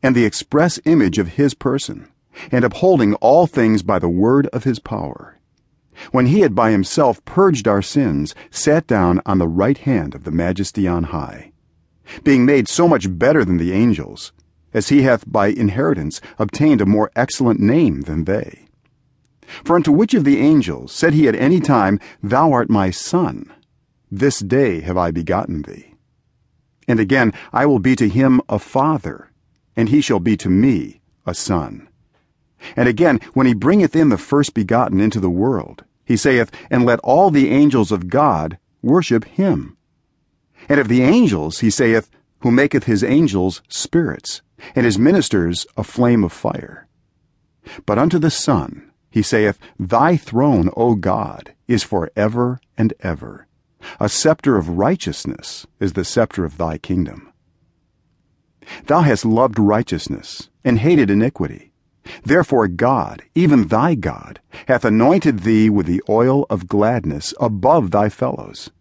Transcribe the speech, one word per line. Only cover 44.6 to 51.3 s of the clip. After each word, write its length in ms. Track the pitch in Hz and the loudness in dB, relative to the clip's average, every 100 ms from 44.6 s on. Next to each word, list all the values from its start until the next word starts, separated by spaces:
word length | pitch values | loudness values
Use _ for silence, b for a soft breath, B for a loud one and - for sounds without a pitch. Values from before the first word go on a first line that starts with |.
| B | B
and 120 | - 120 | 0 0
his 120 | 98 | 2
ministers 720 | 127 190 - 101 85 87 - - | 2 2 2 0 0 -4 -8 -10
a 80 | |
flame 400 | 104 - 120 120 | -8 0 2 2
of 80 | 90 | 0
fire." 560 | - - - - - - _ _ _ _ _ _ _ B B - | -2 -6 -6 -12 -20 -20 _ _ _ _ _ _ _ B B -2
But 140 | 104 | 0
unto 200 | 156 170 | 2 2
the 120 | 156 | 0
Son 580 | - - 117 69 - - _ _ | -2 0 -2 -2 -12 -20 _ _
he 120 | 113 | -4
saith, 380 | 104 117 107 101 B B | 0 2 0 -2 B B
Thy 380 | 92 117 151 175 | -2 2 2 0
throne, 540 | - 113 143 117 87 - | -2 0 2 2 0 0
O 180 | 120 110 | 0 0
God, 580 | 95 110 104 | 0 -4 -4